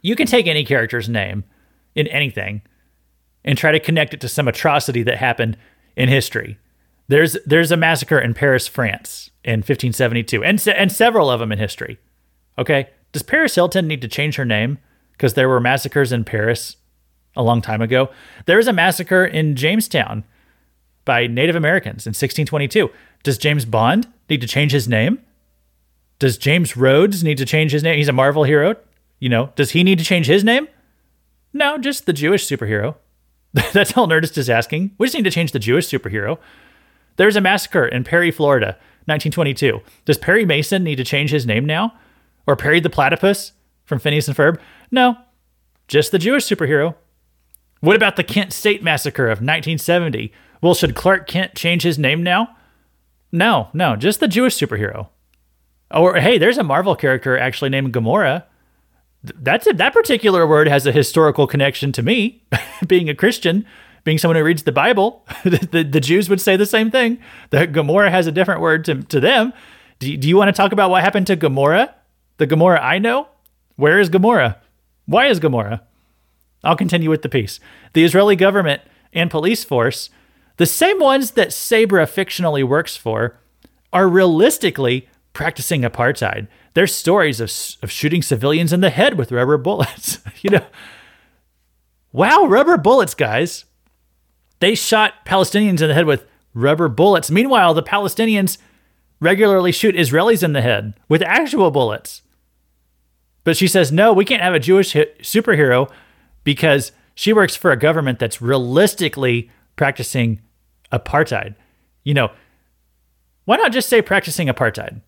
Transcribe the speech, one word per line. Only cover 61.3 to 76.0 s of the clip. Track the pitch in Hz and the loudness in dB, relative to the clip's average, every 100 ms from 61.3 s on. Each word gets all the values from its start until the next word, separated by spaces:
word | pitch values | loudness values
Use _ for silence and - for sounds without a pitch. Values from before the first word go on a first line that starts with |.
| 135 139 | 2 0
connection | 143 139 - 139 | 0 -2 -2 -6
to | 131 | -2
me, | 123 240 214 - _ - - | -2 0 -2 -6 _ -6 -6
<laughs> | - 180 | -10 2
being | 185 160 | 2 2
a | 143 | 0
Christian, | 208 233 170 185 214 - - _ | 0 0 -2 -2 -4 -20 -20 _
being | - 156 | -2 0
someone | 170 165 | 2 2
who | |
reads | 156 165 | 2 0
the | - | 0
Bible. | 120 185 208 208 - _ | 0 0 2 0 -2 _
<laughs> | - | -6
The, | 190 175 180 | -2 0 0
the, | 165 | -2
the | 151 151 | 0 -2
Jews | 127 180 185 | 2 0 2
would | 196 | 0
say | 208 190 | 2 2
the | 202 | 2
same | 220 220 | 0 0
thing, | 262 233 240 - - - | 0 0 -4 -12 -20 -2
that | 143 170 | 0 0
Gamora | 147 147 185 202 | 0 0 2 4
has | 185 165 | 2 0
a | |
different | 156 185 170 | 0 0 0
word | 165 165 160 | 0 0 -2
to, | 135 | -6
to | - 143 | -2 0
them. | 151 262 233 - - - _ _ | 2 2 0 -6 -20 -20 _ _
Do, | 131 147 | -8 -4
do | 143 | 2
you | 185 | 4
wanna | 202 | 4
talk | 196 196 | 2 0
about | 196 190 | 2 2
what | 185 | 2
happened | 180 202 185 | 2 0 -2
to | 185 | 0
Gamora? | 156 135 143 175 262 _ _ _ _ _ | 0 2 2 2 0 _ _ _ _ _
The | 147 | -2
Gamora | 160 180 180 | 2 4 2
I | 123 180 | 2 -2
know? | 226 254 302 _ _ _ _ - | 0 -2 -6 _ _ _ _ 0
Where | 143 185 | 2 4
is | 185 | 4
Gamora? | 185 214 226 120 - _ _ _ _ - | 2 2 2 0 -4 _ _ _ _ -2
Why | 202 277 | 2 2
is | 190 | 2
Gamora? | 151 123 101 110 _ _ | 0 -2 -4 -10 _ _